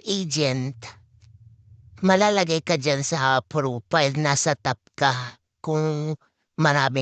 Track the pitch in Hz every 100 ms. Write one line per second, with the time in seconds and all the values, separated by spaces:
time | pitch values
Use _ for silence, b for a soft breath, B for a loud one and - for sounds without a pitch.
0 | - 196 175 143 143 131 131 120 - -
1 | _ _ - - - - _ - - -
2 | 190 190 208 202 170 160 - 160 139 139
3 | 139 160 131 131 - 151 139 120 - 165
4 | 143 139 151 139 160 143 - 123 _ -
5 | 139 127 120 - _ _ - 156 156 151
6 | 151 156 _ _ _ - 156 143 135 135